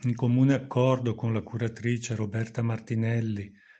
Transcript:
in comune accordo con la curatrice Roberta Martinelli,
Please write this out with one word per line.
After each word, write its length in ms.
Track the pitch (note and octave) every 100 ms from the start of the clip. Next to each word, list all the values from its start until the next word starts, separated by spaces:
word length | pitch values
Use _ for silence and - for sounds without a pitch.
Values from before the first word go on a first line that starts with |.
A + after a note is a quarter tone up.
in 100 | B2
comune 400 | A#2 A#2+ B2 C3+
accordo 600 | C#3 - B2 B2+ B2+ A#2+ A2
con 180 | A2+
la 80 | A2
curatrice 720 | - A2+ A2+ A2+ A#2+ A#2+ A#2+
Roberta 480 | A2 G#2 A2+ A2 -
Martinelli, 880 | A#2 A2+ - A2+ A2+ A#2 A2 G2+ G2+ - _